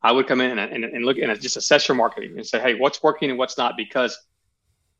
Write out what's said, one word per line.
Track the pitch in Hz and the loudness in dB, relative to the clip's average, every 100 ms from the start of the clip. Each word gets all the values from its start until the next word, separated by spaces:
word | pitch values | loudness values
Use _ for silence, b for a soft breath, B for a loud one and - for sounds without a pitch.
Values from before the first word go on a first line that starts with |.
I | 113 | 2
would | 127 131 | 4 4
come | 127 | 2
in | 127 113 | 2 0
and, | 101 | -4
and, | - | -4
and | 117 120 120 | -6 -4 -2
look | 135 | 0
and | 139 104 | 0 -2
just | 120 107 | -4 -4
assess | - 147 - | 2 2 4
your | 127 | 2
marketing | 113 - 95 - | 2 0 -12 -12
and | 110 | -6
say, | 113 | -2
"Hey, | 123 | 0
what's | 110 135 - | 2 0 2
working | 156 151 143 | 0 2 -2
and | 123 | -2
what's | 127 - | -4 0
not?" | 120 117 | -2 -2
Because | 110 135 120 - _ _ _ _ _ _ _ _ | -6 -2 -2 -2 _ _ _ _ _ _ _ _